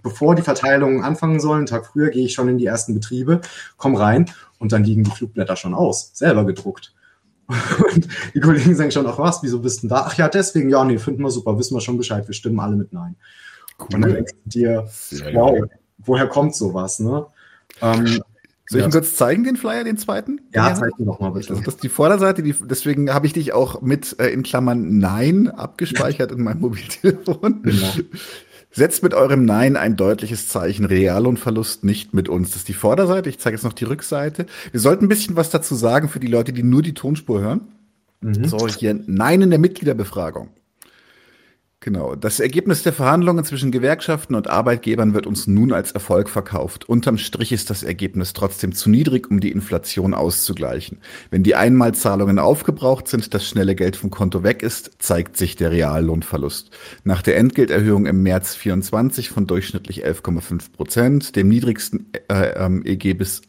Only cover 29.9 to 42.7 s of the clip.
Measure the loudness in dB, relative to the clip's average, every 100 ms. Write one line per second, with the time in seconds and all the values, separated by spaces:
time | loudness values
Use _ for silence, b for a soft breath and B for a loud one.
29.9 | 2 0 0 -4 -8 -6 -2 -2 0 2
30.9 | 4 4 2 2 0 -2 -2 -4 -2 0
31.9 | -2 -2 -2 0 -2 -2 -6 -8 0 2
32.9 | 4 2 0 -2 -4 -4 -2 -6 -6 -6
33.9 | -6 -6 -4 -4 -6 -10 B B 2 4
34.9 | 4 4 2 0 -2 0 -2 -2 0 2
35.9 | 2 0 -2 0 0 0 0 4 4 2
36.9 | -4 -4 -4 -2 -2 0 -2 -6 _ _
37.9 | _ _ _ -4 0 0 0 -2 -2 -2
38.9 | -2 -2 0 4 4 6 6 4 2 -2
39.9 | -2 -4 -6 -6 -8 -14 _ _ _ b
40.9 | b b b b b b b _ _ -6
41.9 | -4 -4 -4 -4 -2 0 0 0